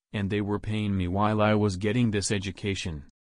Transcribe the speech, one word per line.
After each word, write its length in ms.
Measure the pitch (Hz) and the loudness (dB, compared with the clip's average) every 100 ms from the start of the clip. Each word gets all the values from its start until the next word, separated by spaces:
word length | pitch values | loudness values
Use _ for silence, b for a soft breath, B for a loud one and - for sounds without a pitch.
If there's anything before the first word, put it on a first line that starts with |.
| _ | _
and 160 | 110 98 | -4 -2
they 140 | 104 | -2
were 160 | 101 104 | -2 -2
paying 380 | 104 107 107 98 | -2 -2 0 0
me 120 | 90 | 0
while 320 | 95 104 107 | 2 2 4
I 140 | 107 | 4
was 220 | 107 104 92 | 4 2 0
getting 340 | 104 113 120 | 0 2 2
this 200 | 104 98 | 0 0
education. 720 | 104 98 90 104 95 98 76 69 _ _ | -2 -4 -6 -4 -4 -6 -10 -12 _ _